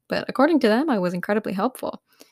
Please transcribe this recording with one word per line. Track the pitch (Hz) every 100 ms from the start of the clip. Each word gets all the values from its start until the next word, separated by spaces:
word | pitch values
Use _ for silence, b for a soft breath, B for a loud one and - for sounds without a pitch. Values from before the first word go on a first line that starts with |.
| _
but | - -
according | 208 294 320
to | 220
them, | 226 320
I | 220
was | 180
incredibly | 180 - 208 -
helpful | 190 233 - - - _ b b